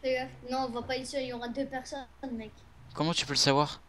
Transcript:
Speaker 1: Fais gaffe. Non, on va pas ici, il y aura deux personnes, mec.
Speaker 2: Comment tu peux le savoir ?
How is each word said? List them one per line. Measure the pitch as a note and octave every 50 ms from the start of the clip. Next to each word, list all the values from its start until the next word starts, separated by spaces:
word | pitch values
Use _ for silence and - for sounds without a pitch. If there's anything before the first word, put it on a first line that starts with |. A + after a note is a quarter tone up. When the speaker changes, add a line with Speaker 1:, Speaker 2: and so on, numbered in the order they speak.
Speaker 1:
Fais | - C4 B3+
gaffe. | B3+ B3+ C4+ - - - B3
Non, | B3+ C4 C4+ B3
on |
va | A3+ A#3+
pas | A#3+ B3 C4 B3+
ici, | C4 B3+ - C#4
il | C4 B3+
y | B3
aura | A#3+ A#3+ A#3+
deux | A#3 C#4 C#4
personnes, | C4+ C4+ C4 B3+ - - C#4 C4 B3 - - - C4+ A#3+
mec. | A3+ A3 G#3+ - - - - - - - - -
Speaker 2:
Comment | - D3 D#3+ E3+
tu | - -
peux | - C#3+
le | C3
savoir ? | - C#3+ C#3 C#3 D3 C#3 - - -